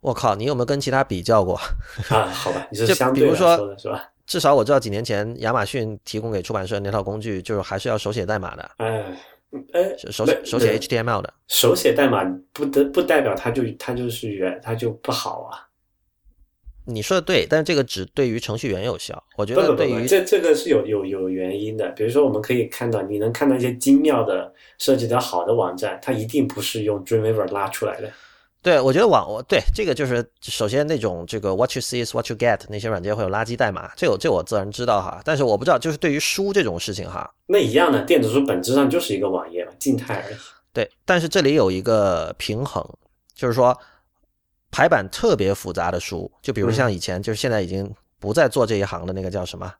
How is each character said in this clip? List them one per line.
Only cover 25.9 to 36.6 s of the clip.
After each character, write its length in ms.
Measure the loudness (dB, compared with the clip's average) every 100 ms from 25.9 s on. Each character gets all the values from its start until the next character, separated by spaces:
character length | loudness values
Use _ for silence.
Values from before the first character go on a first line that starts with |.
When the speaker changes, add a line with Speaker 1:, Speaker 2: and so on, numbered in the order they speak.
| -6
Speaker 2:
它 120 | -4
一 120 | -4
定 220 | -2 0 0
不 160 | -2
是 220 | -6 -4
用 200 | -2 -2
Dreamweaver 460 | 0 0 2 0 0
拉 160 | -2 -4
出 180 | -4
来 160 | -6 -6
的。 80 | -10 -14 -20 _ _ _
Speaker 1:
对， 160 | 2 4
我 140 | 4
觉 60 | 4
得 100 | 6
网-， 160 | 4 2
我， 120 | -8
对， 160 | 0 0 2
这 120 | 0 0
个 80 |
就 100 | 0
是， 180 | 0 -2 -4 _
首 260 | -10 -4 -2
先 180 | 0 0
那 120 | 0
种 260 | -2 -4 -8
这 140 | -4
个 140 | -2
What 200 | 0 0
you 60 | -2
see 240 | -4 -4
is 80 | -4
what 140 | -4 -6
you 80 | -2
get， 240 | 0 0 -2
那 100 | -8
些 100 | -4
软 120 | -4
件 140 | -4 -2
会 60 |
有 80 | -2
垃 120 | -2
圾 140 | -4 -2
代 160 | -2
码， 180 | -2 -10 -4
这 100 | 0
个， 120 | 0
这 120 | 0
我 120 | 0
自 120 | 0
然 160 | -2 -4
知 140 | -6
道 160 | 0 0
哈。 220 | 0 -8
但 100 | -4
是 80 | 0
我 140 | 2 2
不 80 |
知 60 | 2
道， 80 | 2
就 120 | 2
是 60 | -2
对 160 | 0
于 80 | 0
书 320 | -2 -2 0
这 100 | 0